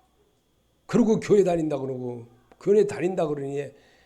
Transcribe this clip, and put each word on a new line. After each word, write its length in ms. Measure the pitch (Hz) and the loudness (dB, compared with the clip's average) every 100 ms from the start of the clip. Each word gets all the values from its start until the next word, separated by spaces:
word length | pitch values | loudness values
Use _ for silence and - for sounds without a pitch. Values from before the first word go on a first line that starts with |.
| _ _ _ _ _ _ _ _ - | _ _ _ _ _ _ _ _ -2
그리고 320 | 226 220 214 | 2 2 2
교회 240 | - 208 | 4 4
다닌다 340 | 180 170 156 139 | 4 0 -2 -4
그러고, 480 | 131 127 123 120 117 _ _ _ | -6 -8 -10 -12 -16 _ _ _
교회 280 | 185 208 196 | 2 4 2
다닌다 400 | - 175 185 160 | 0 -4 -2 -4
그러니 380 | 143 139 139 143 - _ _ | -4 -6 -8 -10 -16 _ _